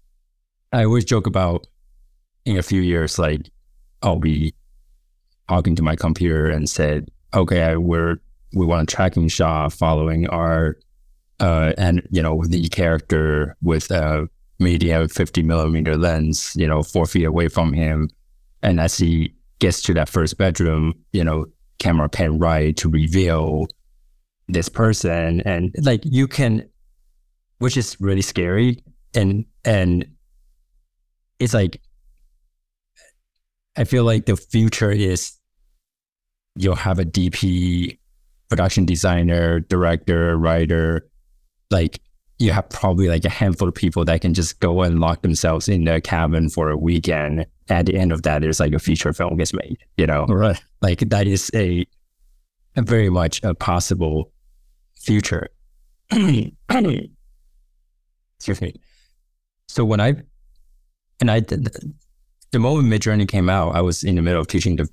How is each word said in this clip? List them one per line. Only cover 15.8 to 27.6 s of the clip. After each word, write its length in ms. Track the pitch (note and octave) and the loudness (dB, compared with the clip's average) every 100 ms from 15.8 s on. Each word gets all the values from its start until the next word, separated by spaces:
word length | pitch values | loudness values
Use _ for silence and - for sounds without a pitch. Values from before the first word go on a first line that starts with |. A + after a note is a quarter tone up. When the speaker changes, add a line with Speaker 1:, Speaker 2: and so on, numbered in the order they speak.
| D#2+ D#2 | 0 0
Speaker 1:
lens, 560 | E2+ D#2+ D#2 D2+ - | 0 0 0 -2 -4
you 120 | E2 D#2+ | -2 0
know, 160 | D#2 | 0
four 220 | D2+ - | 0 -2
feet 200 | D#2+ F2+ | 0 0
away 240 | D#2+ D#2+ E2 | 0 0 0
from 240 | - E2 | 0 0
him." 360 | D2 D#2 D#2 D#2 - _ _ _ _ | 0 0 0 -4 -6 _ _ _ _
And 180 | - E2+ | 0 2
as 160 | E2 - | 0 0
he 380 | E2+ E2 D#2+ - _ - | 2 2 -2 -6 _ -2
gets 240 | F#2 - | 0 0
to 120 | - | 0
that 140 | E2+ D2+ | 0 0
first 300 | F#2 D#2 - | 0 -2 0
bedroom, 560 | F#2+ E2 E2+ D#2 D#2 - _ | 0 0 0 0 0 -4 _
you 120 | G2 | -2
know, 220 | D#2+ D#2 D2+ _ _ - | 0 -2 -6 _ _ -6
camera 280 | F#2 E2 D2+ | 0 0 0
pan 300 | - E2 D#2 | -2 -2 0
right 380 | E2+ D#2 D2+ D#2 | 2 2 0 0
to 120 | E2 | 0
reveal 800 | D#2 D#2 F#2 F2+ D#2+ D#2 D2+ D#2+ - _ _ _ _ _ _ - | 0 2 2 2 0 -2 -4 -6 -10 _ _ _ _ _ _ -6
this 200 | F2+ E2 | -4 -4
person. 720 | - A2+ G#2+ F2 E2+ E2 E2+ | 0 0 2 -2 -2 0 -2
And, 320 | - F2 F2 - | -2 -2 -4 -2
like, 180 | C#3+ A2+ | 0 0
you 240 | D#3 B2+ C3+ | 0 0 0
can, 380 | - B2+ A2 - _ _ _ _ _ _ _ _ | 0 0 -2 -4 _ _ _ _ _ _ _ _
which 180 | - | -6